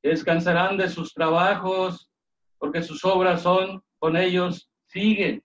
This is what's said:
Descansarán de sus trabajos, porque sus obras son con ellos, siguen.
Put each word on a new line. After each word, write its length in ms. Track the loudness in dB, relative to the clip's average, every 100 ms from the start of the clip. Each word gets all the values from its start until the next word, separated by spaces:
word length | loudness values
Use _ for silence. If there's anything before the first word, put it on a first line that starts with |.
Descansarán 760 | 0 0 0 0 2 2 0 0
de 100 | -2
sus 260 | -4 -10
trabajos, 960 | -2 0 4 2 0 -2 -2 -2 -6 _ _ _ _ _ _
porque 260 | -6 -6
sus 200 | -6 -4
obras 380 | 0 2 2 2
son 420 | 2 2 0 -8 _ _
con 160 | -2 2
ellos, 540 | 2 0 -2 -6 _ _ _
siguen. 580 | -2 0 2 0 -4